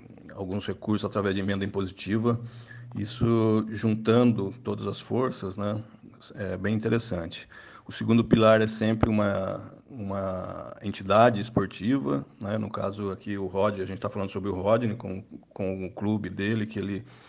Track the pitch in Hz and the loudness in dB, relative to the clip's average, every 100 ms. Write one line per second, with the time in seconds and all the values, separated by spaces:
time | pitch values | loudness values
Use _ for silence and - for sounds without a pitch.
0 | - - - - 95 101 - 92 - 104 | -18 -20 -14 -10 -6 -4 -4 -4 0 0
1 | 101 104 98 98 98 98 98 101 92 - | 0 0 0 0 0 -2 -2 -4 -4 -6
2 | 92 110 117 117 - - - - - - | -2 0 2 0 -4 -16 -18 -18 -12 -8
3 | 101 - 117 113 110 110 107 107 113 107 | -6 0 2 4 4 2 0 -2 0 0
4 | 113 117 123 104 98 - 107 104 101 92 | 4 6 6 4 -2 -6 -6 -4 -4 -6
5 | - 110 131 - 95 98 101 110 110 - | -4 0 0 -2 -8 -6 -4 -4 -8 -18
6 | - - - - 98 92 101 107 113 117 | -20 -20 -16 -8 -6 -4 -2 0 0 0
7 | - 90 82 - - - - - - - | -2 -6 -6 -12 -16 -20 -20 -20 -12 -4
8 | 110 117 110 110 110 110 110 - 110 113 | 4 4 6 8 10 8 6 2 0 2
9 | 110 107 101 98 95 101 104 - - 131 | 2 4 2 0 -2 -6 -10 -18 -16 -10
10 | 98 98 95 92 92 87 - - 101 - | -6 -4 -4 -4 -8 -10 -12 -10 -8 -4
11 | 95 104 123 104 - 104 98 - 101 135 | 4 8 8 6 0 0 0 -2 0 0
12 | 139 139 135 - 101 107 101 104 98 101 | 0 -2 -4 -8 -4 -4 -4 -4 -4 -4
13 | 101 92 104 101 95 98 104 98 95 95 | -6 -6 -8 -6 -4 0 0 0 -6 -6
14 | 101 104 98 98 98 92 98 117 117 110 | -6 -4 -6 -4 -4 -2 2 4 2 -4
15 | 98 95 - - - - 95 95 90 - | -6 -8 -12 -18 -14 -6 -4 -4 -6 -4
16 | 101 107 95 98 101 113 107 104 98 95 | -2 -2 -4 -4 -2 0 -2 -4 -4 -6
17 | - - | -10 -20